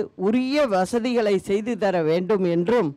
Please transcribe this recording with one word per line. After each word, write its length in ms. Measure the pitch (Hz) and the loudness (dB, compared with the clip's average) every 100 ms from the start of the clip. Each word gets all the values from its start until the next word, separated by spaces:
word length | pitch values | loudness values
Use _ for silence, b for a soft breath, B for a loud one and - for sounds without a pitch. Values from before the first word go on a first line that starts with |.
| 208 - | 0 -4
உரிய 500 | 185 247 254 294 277 | -2 0 0 0 2
வசதிகளை 680 | 190 185 240 233 240 208 196 | 0 0 -2 0 0 2 0
செய்து 340 | - 202 220 240 | 0 -4 -2 -2
தர 180 | 208 180 | 0 0
வேண்டும் 420 | 156 165 180 214 180 | 0 0 0 0 0
என்றும், 440 | 170 175 240 170 | 0 2 2 0